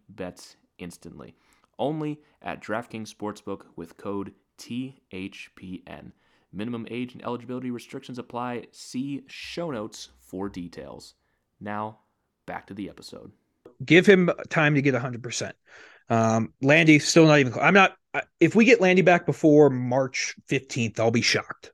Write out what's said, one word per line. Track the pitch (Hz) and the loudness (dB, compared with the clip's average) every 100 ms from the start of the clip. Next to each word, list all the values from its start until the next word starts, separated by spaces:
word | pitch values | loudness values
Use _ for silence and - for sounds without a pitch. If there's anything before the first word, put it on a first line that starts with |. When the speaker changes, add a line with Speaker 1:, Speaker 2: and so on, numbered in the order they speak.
| _ | _
Speaker 1:
bets | 101 90 - - _ _ _ | -16 -14 -16 -20 _ _ _
instantly. | 90 - 82 73 67 _ _ _ _ - | -18 -18 -20 -20 -20 _ _ _ _ -8
Only | 131 156 151 147 _ _ | -6 -6 -8 -10 _ _
at | - 82 | -14 -12
DraftKings | - 107 120 113 107 | -8 -8 -8 -14 -14
Sportsbook | - 104 101 - 98 _ - | -12 -12 -12 -12 -14 _ -20
with | 82 _ | -20 _
code | 101 101 95 - _ _ | -10 -10 -10 -16 _ _
T | - 120 131 131 _ | -14 -12 -12 -16 _
H | 95 98 - - _ | -14 -14 -16 -20 _
P | 95 90 - | -16 -16 -16
N. | 71 - - _ _ _ | -20 -20 -20 _ _ _
Minimum | 87 113 120 110 | -12 -10 -10 -10
age | 113 123 | -10 -10
and | 123 - | -12 -12
eligibility | 120 117 127 127 | -10 -10 -12 -10
restrictions | 120 - 139 - 123 | -10 -12 -16 -14 -16
apply. | - 120 123 120 - | -12 -10 -8 -10 -14
See | - - 127 139 139 - | -20 -14 -10 -10 -10 -14
show | - - - 170 | -20 -14 -10 -8
notes | 123 107 - - _ | -8 -10 -14 -20 _
for | _ 95 101 | _ -10 -10
details. | 98 87 - 71 64 - _ _ _ _ _ | -10 -14 -14 -18 -18 -20 _ _ _ _ _
Now, | 104 104 107 113 _ _ _ _ - | -10 -8 -10 -14 _ _ _ _ -16
back | 87 - | -14 -14
to | |
the | 101 95 | -14 -14
episode. | - - - - _ _ _ - - | -16 -20 -20 -20 _ _ _ -20 -12
Speaker 2:
Give | 123 160 185 | 2 4 6
him | 190 175 - - | 6 4 -2 -6
time | - 151 151 | -2 0 0
to | |
get | 139 127 | 0 -2
a | |
hundred | 127 120 | -4 -10
percent. | 120 - 95 - _ - - _ - | -12 -10 -10 -14 _ -20 -20 _ -2
Um, | 117 113 113 113 _ | 0 2 0 -4 _
Landy, | 139 151 160 151 | 2 4 6 6
still | - - 160 | 6 6 6
not | 151 | 6
even | 131 | 2
close. | 117 147 | 0 2
I'm | |
not, | 196 185 - _ | 4 4 0 _
I, | - - _ | -10 -10 _
if | 165 196 | 2 4
we | |
get | 226 240 | 6 6
Landy | 185 185 | 4 4
back | 175 175 - | 4 4 2
before | 139 160 147 147 | 0 6 8 6
March | 127 123 127 135 - - - - | 4 -2 -2 -2 -4 -8 -10 -6
fifteenth, | 139 - - 117 104 | -6 -6 -6 -4 -2
I'll | 113 | 0
be | 117 | 2
shocked. | 113 107 - - - | 0 -2 -4 -14 -20